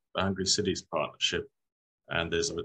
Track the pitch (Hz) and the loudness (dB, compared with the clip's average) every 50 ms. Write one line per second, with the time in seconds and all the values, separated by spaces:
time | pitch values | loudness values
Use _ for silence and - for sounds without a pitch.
0 | _ _ - - 92 98 95 95 92 90 - - 95 92 90 - - _ - 80 | _ _ -2 0 0 0 0 0 0 2 2 2 2 2 0 -2 -2 _ -2 0
1 | 71 - - - - - 87 82 - - _ _ _ _ _ _ _ _ _ _ | 0 -2 -2 -2 -2 0 0 -2 -4 -6 _ _ _ _ _ _ _ _ _ _
2 | _ - 76 85 85 80 82 82 82 82 82 85 82 | _ -4 -2 -2 0 2 2 2 0 0 -2 -4 -6